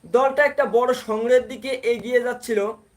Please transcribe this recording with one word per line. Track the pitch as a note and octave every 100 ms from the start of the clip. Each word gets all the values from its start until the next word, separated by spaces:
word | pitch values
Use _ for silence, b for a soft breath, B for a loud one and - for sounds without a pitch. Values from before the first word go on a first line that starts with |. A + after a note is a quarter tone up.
| - A#3+
দলটা | C4+ C4+ C#4+
একটা | C#4 B3+ A3
বড় | B3 B3 -
সংগ্রহের | G#3+ A#3 B3+ A3
দিকে | B3 A3 B3 A#3
এগিয়ে | A#3 A3 B3 B3
যাচ্ছিল। | A#3+ - G#3+ G3+ A3+ _